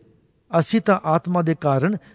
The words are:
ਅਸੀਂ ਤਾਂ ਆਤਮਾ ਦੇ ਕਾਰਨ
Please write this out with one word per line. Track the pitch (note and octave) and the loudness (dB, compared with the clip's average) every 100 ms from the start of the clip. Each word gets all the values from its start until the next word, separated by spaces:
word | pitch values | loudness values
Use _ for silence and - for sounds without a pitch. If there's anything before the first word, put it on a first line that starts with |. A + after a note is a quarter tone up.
| _ _ _ _ _ | _ _ _ _ _
ਅਸੀਂ | E3+ - A3 | -2 0 0
ਤਾਂ | - F#3+ D#3 | 0 0 0
ਆਤਮਾ | E3 F3 F3+ | -2 0 -2
ਦੇ | E3 D#3 | 0 0
ਕਾਰਨ | D3+ C3+ E3 G3+ - | 0 0 0 -4 -10